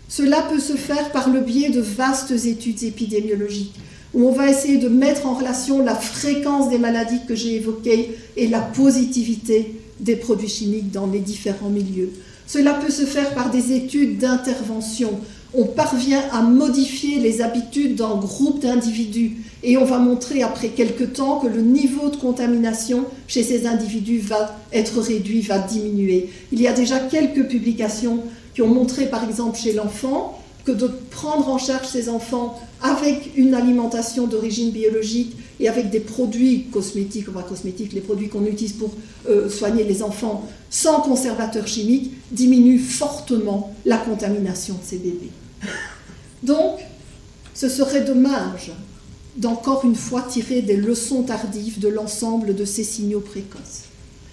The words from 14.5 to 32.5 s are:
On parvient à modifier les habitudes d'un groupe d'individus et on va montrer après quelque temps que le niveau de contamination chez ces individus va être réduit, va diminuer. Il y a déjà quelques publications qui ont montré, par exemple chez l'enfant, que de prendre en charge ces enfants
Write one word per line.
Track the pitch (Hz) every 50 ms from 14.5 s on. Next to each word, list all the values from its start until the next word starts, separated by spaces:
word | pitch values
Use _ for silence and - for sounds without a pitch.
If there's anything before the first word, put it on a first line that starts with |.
| 240 - 220 208 220 220 220 - - - 247 214 202 196 - - - - - - -
On | 262 226
parvient | - - 311 302 - 285 247 247 269 277 277 269 - -
à | 226 226
modifier | 233 247 262 294 302 240 277 269 - - - - 285 285 277
les | 233 220 220 226 233
habitudes | 226 240 247 - - - 277 285 254 220
d'un | 208 226 214 214
groupe | 196 196 196 - - 269 302 285 -
d'individus | 262 240 247 240 233 226 220 226 233 214 208 226 233 220 - - - - - - -
et | 247 247
on | 262 254
va | 254 254 247
montrer | 247 247 247 247 - - 294 277 240
après | 226 254 - - 220
quelque | - - 233 220 - - 254
temps | 208 - - 269 269 294 294
que | 269
le | 233 214 226
niveau | 220 233 254 285 285 262 254 285 294 285
de | 285
contamination | - - 247 247 254 247 240 240 233 226 226 220 226 - - 247 247 269 - - - - -
chez | - 254 226
ces | 226 247 233 233
individus | 233 233 220 220 202 214 226 196 214 233 233
va | 202 202 220 214 214 214 - - - - -
être | 233 220 220 - 240
réduit, | 220 226 226 208 185 196 220 226 202
va | 202 196 196
diminuer. | 190 - 220 220 208 214 208 202 196 190 185 180 180 - - - - - 269
Il | 226
y | 240
a | 240 233
déjà | 247 247 233 262 262
quelques | 262 - - 311 294 - - 277 254 226
publications | 247 240 202 233 226 - 220 208 - - 247 233 233 240 233 - - - - - -
qui | - 233
ont | 220
montré, | 240 254 247 - - - 269
par | 220 226 220 240 214
exemple | - - 233 226 220 -
chez | - 233 208
l'enfant, | 208 214 208 - - - 262 269 330 - - - - - - - - -
que | - 247
de | 202 247 247 - - - -
prendre | - - - 294 302 302 269 262
en | 269 254
charge | - - 262 262 262
ces | - - 254 226 233
enfants | 233 226 220 - 254 247 240 233